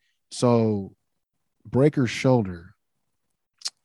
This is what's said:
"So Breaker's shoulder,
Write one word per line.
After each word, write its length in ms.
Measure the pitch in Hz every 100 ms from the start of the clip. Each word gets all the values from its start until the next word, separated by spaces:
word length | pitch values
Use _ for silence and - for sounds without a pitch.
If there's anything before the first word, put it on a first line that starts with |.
| _ _ _
"So 640 | - 123 120 113 104 98 - _ _ _ _ _ _ -
Breaker's 440 | 120 147 147 120
shoulder, 640 | - 131 127 95 87 90 _ _ _ _ _ _ _ _ _ - -